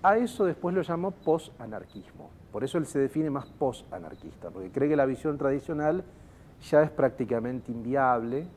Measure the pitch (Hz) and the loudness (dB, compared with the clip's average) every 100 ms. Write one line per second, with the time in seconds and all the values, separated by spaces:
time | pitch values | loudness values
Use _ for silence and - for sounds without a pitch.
0 | 190 220 240 - 190 - 175 185 175 170 | 6 4 2 2 0 2 0 0 0 -2
1 | 185 185 - 156 156 - 117 107 - - | -4 -2 0 0 0 -16 -12 -12 -12 -18
2 | - - - - - 104 127 170 156 143 | -18 -18 -20 -20 -12 -6 -2 -2 -2 0
3 | 135 156 156 139 - - 135 117 - 92 | 0 0 -2 -4 -8 -2 -2 -2 -12 -12
4 | 82 - 80 - 85 92 92 139 147 151 | -12 -16 -18 -14 -14 -10 -6 0 2 4
5 | 135 123 156 147 139 139 - 156 151 180 | 2 0 -2 0 0 -2 -2 -2 0 0
6 | 180 - - - - - - 151 156 - | -4 -18 -20 -20 -20 -20 4 4 6 2
7 | 131 - 113 117 120 127 - 117 117 139 | 0 0 -2 0 -2 -6 -8 -8 -2 2
8 | 131 120 117 131 175 | 4 2 0 -4 -6